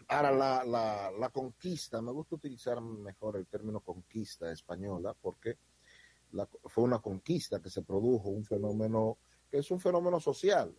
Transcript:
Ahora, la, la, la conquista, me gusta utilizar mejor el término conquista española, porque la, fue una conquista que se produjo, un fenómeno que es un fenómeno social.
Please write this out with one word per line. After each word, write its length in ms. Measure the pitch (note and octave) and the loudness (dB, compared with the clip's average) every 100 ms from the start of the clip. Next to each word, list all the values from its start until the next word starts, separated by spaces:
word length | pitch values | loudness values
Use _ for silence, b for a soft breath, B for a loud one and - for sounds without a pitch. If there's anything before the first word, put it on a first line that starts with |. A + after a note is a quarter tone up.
| - | -2
Ahora, 240 | C#3+ C#3+ | 2 4
la, 320 | C3+ C3+ C3 | 4 4 2
la, 480 | B2+ A#2+ A2 G#2 G2 | 2 2 2 0 -2
la 180 | F#2+ B2+ | -4 -4
conquista, 720 | C3+ C3 A#2 F3+ E3 - A2+ | -4 -6 -6 -8 -6 -6 -6
me 100 | A#2 | -4
gusta 240 | C3+ D#3 D#3+ | -6 -8 -10
utilizar 460 | D3 B2 - A#2+ | -10 -8 -4 -4
mejor 540 | A2+ A2 G2+ F#2+ A2 G2+ | -4 -10 -10 -8 -6 -4
el 100 | F#2 | -4
término 340 | G#2 G#2 G#2+ | -6 -6 -6
conquista 720 | - F2 - A2 G2+ - E2+ | -6 -10 -8 -8 -8 -6 -8
española, 640 | D#2+ - F2 G2 F#2 F2+ - | -8 -8 -8 -4 -4 -4 -6
porque 360 | G2 - A2 A#2+ _ B B B B B _ | -8 -6 -6 -8 _ B B B B B _
la, 160 | - - - - | -8 -8 -10 -4
fue 200 | - B2 | 2 4
una 140 | A#2+ | 4
conquista 600 | G#2+ F#2+ - D#3+ - G2+ | 0 -4 0 0 0 -4
que 80 | F#2+ | -4
se 140 | F#2+ | -8
produjo, 460 | - G2 A#2 B2 G2 | -2 2 4 4 2
un 160 | G#2 G#2+ | -4 -2
fenómeno 720 | G#2 G#2 G#2+ A2 A2 A2 A#2 b b _ | 0 0 0 2 2 2 0 b b _
que 80 | C#3+ | -2
es 100 | C#3+ | 0
un 80 | F3+ | 0
fenómeno 400 | F3+ F3 F3 F3 | 2 4 4 2
social. 560 | D#3+ C#3 F#3+ F#3+ G2 | 2 2 4 6 4